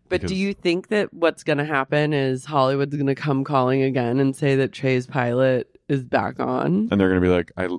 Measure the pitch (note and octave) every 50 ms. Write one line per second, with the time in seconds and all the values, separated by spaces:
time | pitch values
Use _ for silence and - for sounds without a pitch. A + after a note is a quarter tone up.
0 | _ - F#3 F3 - F3+ F#3+ F#3 G3 G3 G3 - - F3+ E3+ F#3 - - G#3+ G#3
1 | G3 - - E3 E3+ D#3+ D3 - - - D3+ C#3+ D3 D3+ D#3 C3+ C3 - D3 D3
2 | D3+ D3+ D3+ C#3 C3+ C3 C3 B2+ - C#3+ D#3 C#3+ C3 C3 C#3 C#3 C#3+ C#3+ C#3+ C#3+
3 | C#3 C#3 C3+ - - D3+ C3+ C3+ C#3 C#3 D3 C3+ B2+ B2+ C3 C3+ C3+ C3+ B2+ C3+
4 | B2 A#2 B2 C3+ C#3 C3+ C3+ - D3+ C#3 C3+ C3+ C3+ B2 - - C#3 C3 C3 B2+
5 | B2 - - C3+ B2 A#2+ A#2+ B2+ C3 C3 C3 B2 - - _ _ _ - D3 C3+
6 | B2+ A#2+ - A#2+ G2+ - B2+ B2 B2+ B2+ B2+ B2+ C3 C#3+ F3 G3 A3 A3+ G2+ G2
7 | F#2+ F#2 F#2 F2+ F2+ F2+ F2+ F2 E2+ - - - F#2 F2+ F2+